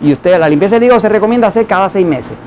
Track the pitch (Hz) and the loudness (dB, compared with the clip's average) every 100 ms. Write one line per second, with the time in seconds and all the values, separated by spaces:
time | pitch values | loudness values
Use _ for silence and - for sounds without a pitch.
0 | 147 135 175 180 156 151 190 233 240 240 | -2 0 0 2 2 0 2 2 2 2
1 | 208 214 214 240 220 226 220 185 190 196 | 2 0 0 0 0 0 -2 -2 -2 -2
2 | 175 131 - 110 | -2 -2 -6 -16